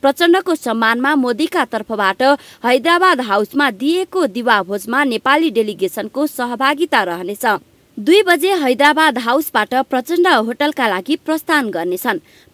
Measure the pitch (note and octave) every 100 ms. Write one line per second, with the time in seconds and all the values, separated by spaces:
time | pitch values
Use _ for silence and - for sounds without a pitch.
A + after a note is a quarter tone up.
0 | C#4 C#4 E4+ F#4 F#4 D#4+ A#3+ A3+ A3+ A#3
1 | C4+ D4+ B3+ A#3 D#4+ F4 B3 A3 G#3+ G#3+
2 | G3 F#3+ C4 C#4+ - - A#3+ B3+ D4 E4+
3 | F#4 D4 A#3 G3+ G#3 C#4 C#4+ G3 C#4 F4
4 | F#4 F#4+ C#4+ G3+ A#3+ G#3+ F3+ G3+ G#3 B3+
5 | C#4 A3 C4 D4 E4 G#3+ G#3+ E3 F#3 A3
6 | G#3 C4 D4 - A#3+ A#3 C4+ D4 E4+ B3
7 | F#3 E3+ F3+ G#3 A#3+ G3 - _ _ -
8 | G3+ G4 F#4+ E4+ F#4 F#4 C4+ B3 C#4+ D4
9 | D#4 B3 A#3 C4+ D4+ A#3 G#3+ B3+ C4+ C4
10 | B3 F4 F4+ C4 A3+ A#3+ D4 C#4+ A#3 F#3
11 | F#3 D#4 - D#4 - D4+ A3+ F3 F3 F3+
12 | B3 G3 - _ _